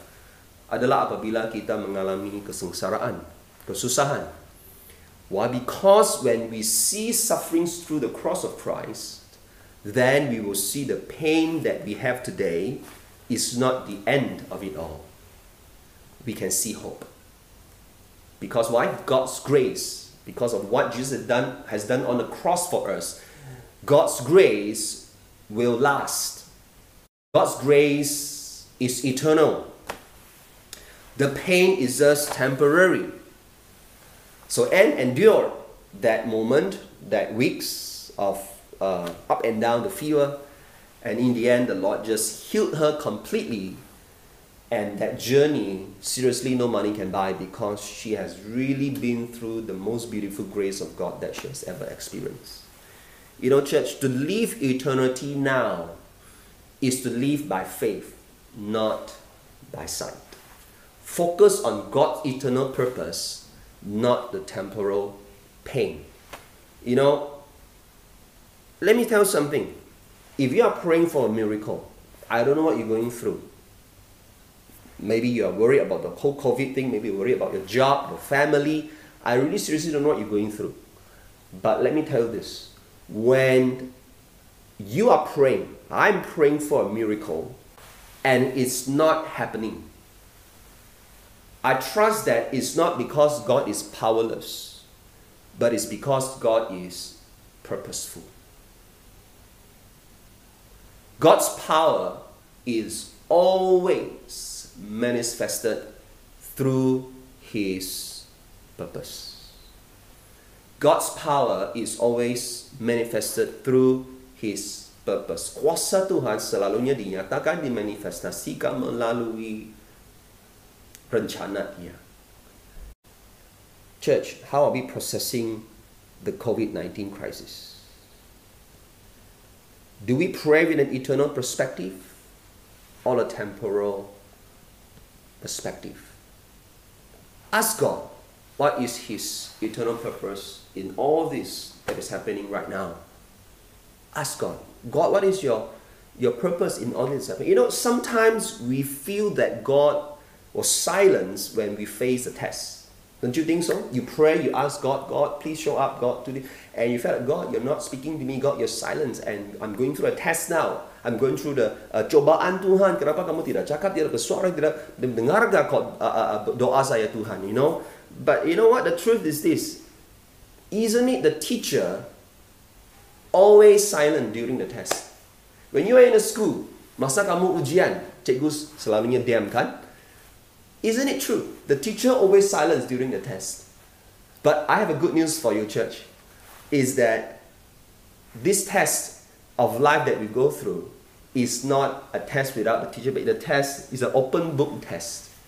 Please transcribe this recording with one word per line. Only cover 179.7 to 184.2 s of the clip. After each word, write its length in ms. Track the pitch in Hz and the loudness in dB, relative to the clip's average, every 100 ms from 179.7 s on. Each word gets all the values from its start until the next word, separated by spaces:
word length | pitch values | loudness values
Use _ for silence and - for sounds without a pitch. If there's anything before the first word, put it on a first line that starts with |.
| - - - - - - - - - - - | -4 -16 -20 -20 -20 -20 -20 -20 -20 -20 -6
Isn't 260 | 214 233 277 | -2 0 -2
it 120 | - | -2
true? 360 | - 214 - - - | -2 -4 -4 -6 -2
The 100 | 139 | 0
teacher 340 | 220 202 254 | 0 0 2
always 380 | 254 190 196 196 | 6 8 8 6
silent 400 | 165 160 147 123 | 4 2 2 0
during 220 | 123 131 | -2 -2
the 100 | 98 | -4
test. 480 | 120 98 - - - - - - - - | -6 -8 -10 -12 -16 -20 -20 -20 -20 -20